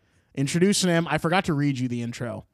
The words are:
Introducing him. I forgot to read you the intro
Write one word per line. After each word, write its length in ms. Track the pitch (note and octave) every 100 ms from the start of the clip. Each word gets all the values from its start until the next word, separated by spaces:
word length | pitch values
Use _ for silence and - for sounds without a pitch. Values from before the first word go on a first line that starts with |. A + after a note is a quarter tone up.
| _ _ _ -
Introducing 540 | C#3 E3+ F#3+ G3 F#3
him. 180 | E3+ E3+
I 80 | D#3
forgot 280 | E3 F3+ F#3
to 80 |
read 220 | C#3+ C#3+ B2+
you 120 | B2+
the 140 | A#2+
intro 420 | A#2 A2+ A#2+ G#2 -